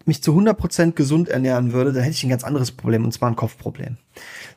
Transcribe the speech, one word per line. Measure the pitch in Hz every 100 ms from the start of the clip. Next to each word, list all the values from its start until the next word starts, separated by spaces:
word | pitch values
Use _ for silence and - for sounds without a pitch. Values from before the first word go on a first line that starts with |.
| -
mich | -
zu | - 156
hundert | 214 202
Prozent | 175 - 170 165
gesund | 139 156 170
ernähren | 131 131 123 123
würde, | 123 135
dann | 131
hätte | 127
ich | -
ein | 131
ganz | 127
anderes | - 143 123
Problem, | - 117 113 117
und |
zwar | - 123
ein | 113
Kopfproblem. | 113 - - - - 120 _ - - - -